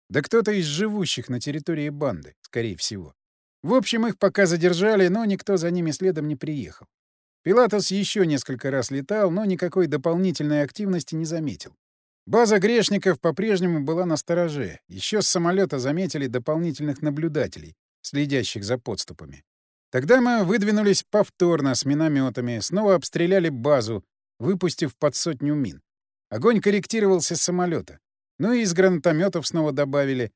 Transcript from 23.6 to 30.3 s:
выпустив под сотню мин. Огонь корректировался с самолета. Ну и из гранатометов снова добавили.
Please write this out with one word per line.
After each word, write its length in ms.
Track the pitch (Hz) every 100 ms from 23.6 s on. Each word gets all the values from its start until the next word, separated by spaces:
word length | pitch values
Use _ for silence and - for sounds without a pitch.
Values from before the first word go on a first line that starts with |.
| 135 143 110 107 - _ _ -
выпустив 560 | 123 - 180 - 151 -
под 180 | 147 -
сотню 400 | 170 139 147 147
мин. 260 | 113 - _ _ _ _ _
Огонь 320 | 107 208 226
корректировался 760 | 202 202 - 226 196 185 - 165
с 60 |
самолета. 580 | - 180 180 147 - - _ _ _ -
Ну 160 | 208
и 80 | 240
из 120 | 208
гранатометов 760 | 170 190 170 175 156 196 170 -
снова 240 | 165 156
добавили. 600 | 135 143 143 139 127 110